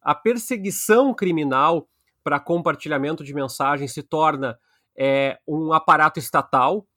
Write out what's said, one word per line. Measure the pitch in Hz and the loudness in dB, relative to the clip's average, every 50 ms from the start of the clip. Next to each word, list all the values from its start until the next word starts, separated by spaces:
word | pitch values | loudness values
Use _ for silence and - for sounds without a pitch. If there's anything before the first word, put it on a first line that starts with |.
a | _ 127 147 | _ -2 -4
perseguição | - _ 220 247 240 226 - 254 220 190 196 180 - - - 214 233 269 277 240 | -2 _ -2 -2 -2 -4 -6 -8 -6 -6 -8 -8 -6 0 2 4 4 4 2 2
criminal | - 202 185 170 160 151 139 131 131 139 160 175 165 - _ _ _ _ _ _ _ _ | 0 0 0 0 0 0 0 2 2 4 4 2 0 -2 _ _ _ _ _ _ _ _
pra | - 147 143 | -2 -2 -2
compartilhamento | - - 170 170 165 - - - - 151 151 139 135 147 160 160 147 | -2 -2 -2 -2 0 -2 -4 -4 -4 -4 -4 -2 -2 -4 -4 -6 -8
de | 139 139 | -10 -6
mensagens | 147 139 131 - - 139 139 143 139 143 135 113 | -6 -6 -6 -4 -2 0 0 0 -2 -4 -8 -10
se | - 139 | -12 -10
torna, | _ - 156 156 156 151 135 135 127 110 _ _ _ _ _ _ _ _ | _ -2 0 2 2 0 0 -4 -6 -8 _ _ _ _ _ _ _ _
é, | - 135 135 135 139 139 135 - - _ | -2 0 0 2 2 0 0 -4 -6 _
um | - 151 156 160 156 160 | -6 -6 -4 -2 2 0
aparato | 160 - - 165 151 151 156 - - | 0 4 4 4 6 4 2 2 -2
estatal. | 131 - - 160 135 - - 135 123 139 175 214 202 _ _ | -10 -2 -2 -2 -2 2 2 2 2 2 0 -2 -6 _ _